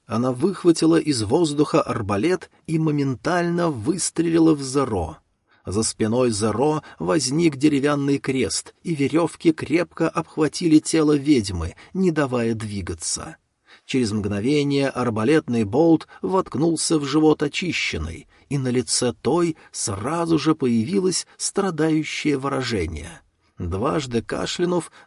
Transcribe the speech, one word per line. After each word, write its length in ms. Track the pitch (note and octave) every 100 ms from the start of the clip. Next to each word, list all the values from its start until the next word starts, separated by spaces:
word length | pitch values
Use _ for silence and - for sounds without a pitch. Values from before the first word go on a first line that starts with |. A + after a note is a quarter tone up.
| -
она 260 | A2+ B2+
выхватила 680 | B2 E3+ F3+ F3 E3 D#3+ E3
из 260 | D3+ B2+
воздуха 580 | G#2 D#3 E3 D3 D3 D#3+
арбалет 720 | - A#2 G2+ G2+ D3+ F3+ - _ -
и 100 | D#3+
моментально 960 | D#3+ D3 C#3 B2+ D#3 F3 E3+ E3+ E3+
выстрелила 840 | C3 G#2+ F3+ - - E3+ E3 D#3+
в 80 | D3+
Зеро. 560 | C3+ C3+ C3 G2+ D#2+ D#2 _ _ _ _ -
За 160 | F#2
спиной 480 | A2+ - A2 A#2 B2+
Зеро 540 | G#2 A2 G#2 D3 D3+ - -
возник 580 | E3 F3 B2+ D3 E3+ C3+
деревянный 640 | D3+ C#3+ C#3+ C#3+ C#3 C#3+
крест, 560 | - C3+ G#2+ - - -
и 100 | F3
веревки 580 | D#3 C#3 D3 E3 - E3+
крепко 560 | D#3 - D#3 E3 - D#3+
обхватили 680 | - D#3+ - D3+ - F3 D3+
тело 400 | - D#3+ D3+ D3+
ведьмы, 560 | C#3 C#3 G2 F2+ E2 - - F3+
не 160 | F#3
давая 420 | D#3 C#3 B2 A2+
двигаться. 840 | A2+ A2 G2+ F2+ F2 - - D#2 - _ _ _ - -
Через 240 | C3+ A#2
мгновение 760 | G#2+ G2+ G2+ A2+ D3 C#3+ C#3 C3+
арбалетный 760 | C3 B2 A2 A2 D#3 D3+ A#2+
болт 460 | G#2 B2 E3 D#3 - -
воткнулся 800 | F#3 F#3 F3 C3 E3 D#3+ - D#3+
в 60 | C#3+
живот 360 | D3+ D#3 D3+
очищенной, 840 | D3 - F3+ - - F2 D#2 E2+ - _ -
и 80 | C#3+
на 100 | C3
лице 440 | B2 A#2+ - B2
той 420 | A#2 - E3 E3+ - -
сразу 680 | - - G2 A2 E3 E3+ E3
же 180 | C#3+ D#3
появилось 720 | C3 A#2 A#2 G3 F#3 E3+ - -
страдающее 1000 | - - G3 D#3+ D#3+ D#3 D3 - D3+ C3+
выражение. 840 | C#3 C3+ B2 A2+ G2 D#2+ D#2+ - _ _ _ -
Дважды 640 | F2+ F#2+ C3 E3+ B2+ A#2
кашлянув, 720 | - - - - F3 F3+ - -